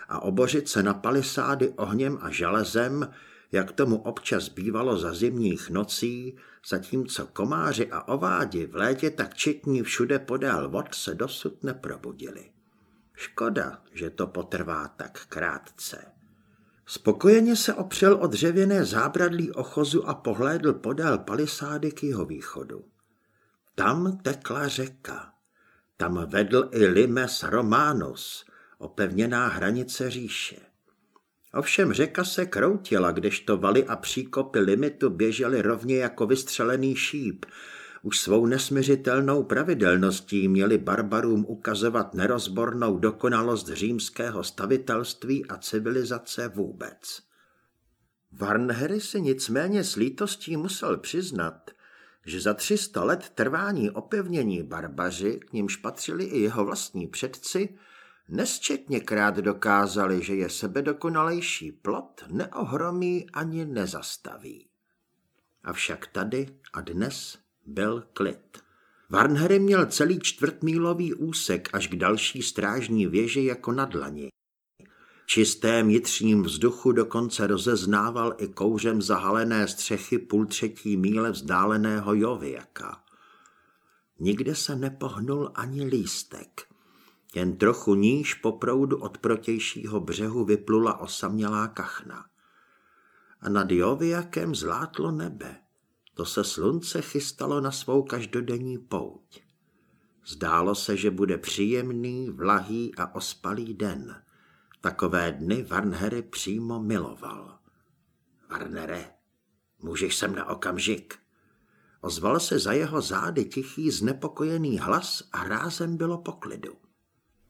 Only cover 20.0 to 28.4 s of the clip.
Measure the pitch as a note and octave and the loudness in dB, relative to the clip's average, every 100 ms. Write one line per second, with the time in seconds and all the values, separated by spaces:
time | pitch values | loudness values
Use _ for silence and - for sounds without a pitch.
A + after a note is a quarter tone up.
20 | - C#3 - G2+ C3 D#3+ D3 A#2 A2+ C#3 | 0 -2 -2 0 2 2 2 0 -2 -2
21 | D#3+ G#2 G2 A2+ D3+ - D3 D3+ D3+ - | 2 0 0 -2 -2 -4 -6 -4 -4 -4
22 | D3 A#2 D#2 D2+ - C#2+ C2+ G#1 - _ | -4 -2 -4 -6 -12 -12 -12 -14 -16 _
23 | _ _ _ _ _ _ _ - G2+ D3+ | _ _ _ _ _ _ _ 0 2 4
24 | F#3 F#3+ C3+ C#3 - C3 C#3+ C3+ C3 - | 0 0 -4 -4 -4 -2 -2 -2 -6 -8
25 | - - - _ _ _ _ _ _ - | -14 -14 -14 _ _ _ _ _ _ -6
26 | E2+ F2 E2 G2+ G2+ B2 C3 A2+ G2+ F#2 | -2 -2 0 2 4 4 4 6 8 8
27 | A#2+ A#2+ B2+ - - A#2 A2+ A#2 D3+ C3 | 6 4 0 -2 0 2 4 4 4 2
28 | D2 B1 - - | -2 -6 -10 -12